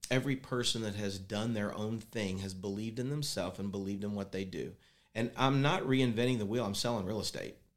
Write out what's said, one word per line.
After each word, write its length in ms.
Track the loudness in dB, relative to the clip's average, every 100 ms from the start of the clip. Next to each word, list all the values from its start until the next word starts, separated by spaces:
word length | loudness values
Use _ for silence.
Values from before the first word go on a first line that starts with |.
| 0
every 260 | 2 4 0
person 460 | 0 0 2 2
that 120 | 0
has 240 | -2 -2 -4
done 360 | -2 0 0
their 200 | 0 0
own 240 | -2 -2 -4
thing 400 | -4 -2 -2 -2
has 160 | -4
believed 440 | -4 -4 -2 -4 -4
in 100 | -2
themselves 480 | -2 -2 -2 -2 -2
and 140 | -4
believed 320 | -2 -2 -2
in 100 | -2
what 160 | -2 -2
they 140 | -4
do. 280 | -4 -4 -6 -8 _ _ _ -2
And 140 | -2 2
I'm 260 | 4 6
not 200 | 4 2
reinventing 560 | 4 4 4 4 4 2
the 80 | 2
wheel. 180 | 0
I'm 100 | 0
selling 320 | 0 0 0 0
real 140 | -2
estate. 360 | -2 -4 -8 -10 _